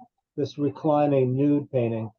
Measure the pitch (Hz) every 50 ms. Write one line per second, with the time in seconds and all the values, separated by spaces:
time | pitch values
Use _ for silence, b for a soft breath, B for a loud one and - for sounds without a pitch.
0 | - - _ _ _ _ _ 151 139 - - 147 147 139 135 - - 156 147 147
1 | 147 143 143 135 131 127 127 131 143 147 147 143 135 - - 127 120 117 117 110
2 | 110 107 -